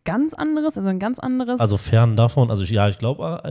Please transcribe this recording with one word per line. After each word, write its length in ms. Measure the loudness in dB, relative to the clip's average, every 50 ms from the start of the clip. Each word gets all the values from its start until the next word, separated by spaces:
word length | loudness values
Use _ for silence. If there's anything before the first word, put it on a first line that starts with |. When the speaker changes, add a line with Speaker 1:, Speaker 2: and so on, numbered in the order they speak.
| _
Speaker 1:
ganz 300 | -4 -2 0 -2 -2 -2
anderes, 420 | -4 -4 -2 -2 0 -2 -2 -2
also 120 | -2 -2 -2
ein 100 | -2 -2
ganz 180 | -2 -4 -4
anderes 420 | -4 -4 -4 -2 -2 -2 -2 0 0
Speaker 2:
Also 180 | 2 2 2
fern 380 | -2 0 2 4 4 4 4 4
davon, 360 | 4 2 2 4 2 2 2
also 100 | 2 -2 -2
ich, 60 | 0
ja, 180 | 2 2 2
ich 120 | 2 0 -2
glaub 200 | -4 -4 -4 -4
a-, 220 | -6 -6 -6 -6 -8 -8